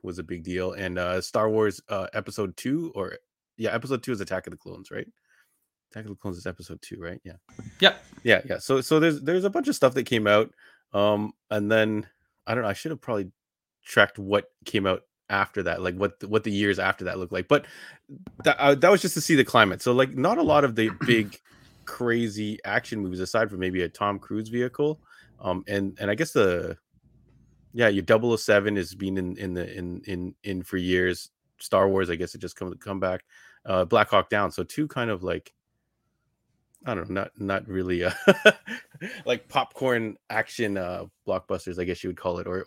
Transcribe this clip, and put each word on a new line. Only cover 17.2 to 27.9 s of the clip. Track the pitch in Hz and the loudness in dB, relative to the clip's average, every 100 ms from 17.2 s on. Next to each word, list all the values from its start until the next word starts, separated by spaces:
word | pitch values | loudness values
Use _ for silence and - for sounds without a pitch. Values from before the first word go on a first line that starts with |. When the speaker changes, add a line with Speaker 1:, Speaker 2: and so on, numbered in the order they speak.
| 90 | -6
Speaker 1:
like. | 92 95 | -4 2
But | 143 - - - - - 139 - - | 2 2 -14 -20 -20 -20 -20 -18 -2
that, | - - | 0 4
uh, | 143 139 | 4 6
that | 175 | 8
was | 196 | 6
just | 180 | 4
to | 156 | -2
see | - | 4
the | 151 | 4
climate. | 120 123 104 92 | 6 6 6 4
So, | - | 2
like, | 123 131 | 4 2
not | 135 156 220 | 2 0 2
a | |
lot | 156 147 | 4 4
of | 139 110 | 4 2
the | 110 95 | 0 0
Speaker 2:
<clears throat> | |
Speaker 1:
big, | - 117 104 - _ - _ _ | 2 2 0 -8 _ -20 _ _
crazy | - - 120 117 117 101 107 104 | -14 -4 0 0 -2 -4 -6 -6
action | 98 110 - 110 | -4 -2 -2 -4
movies, | 95 92 | -4 -4
aside | 92 113 107 | -2 0 0
from | 95 | -2
maybe | 92 92 | -2 -2
a | 85 | -2
Tom | - 101 101 | -2 -4 -4
Cruise | - 107 110 | -6 -8 -4
vehicle. | 120 123 123 147 151 _ - - - | -4 -2 0 -2 -2 _ -20 -20 -8
Um, | 92 90 98 | -4 -4 -2
and, | 101 98 - | -2 -2 -4
and | 101 | -2
I | |
guess | 110 - | -2 0
the, | 131 98 87 87 87 _ _ _ _ _ _ _ _ _ | 2 2 2 -4 -10 _ _ _ _ _ _ _ _ _
yeah, | 117 | 4
your | 117 | 4